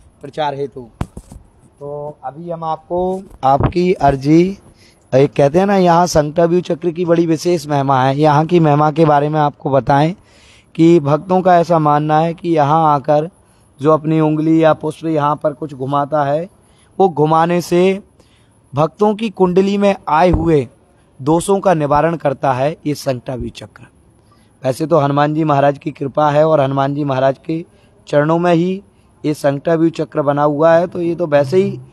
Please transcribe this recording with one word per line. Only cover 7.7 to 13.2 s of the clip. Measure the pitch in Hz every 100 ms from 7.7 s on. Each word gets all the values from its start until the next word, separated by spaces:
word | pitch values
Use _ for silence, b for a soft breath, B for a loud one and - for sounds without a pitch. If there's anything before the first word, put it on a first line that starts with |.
| 143 139 131
है, | 131 139
यहाँ | 151 147 160
की | 175
महिमा | 156 147 151
के | 147
बारे | 156 143 147
में | 156
आपको | 147 - 151
बताएं | 135 123 139 156 202 b b b b b
कि | - 165 170
भक्तों | 139 151 185 185
का | 180 175
ऐसा | 170 170
मानना | 151 147 151 151
है | 165
कि | 165 175
यहाँ | 156 143 160 156
आकर | 143 127 151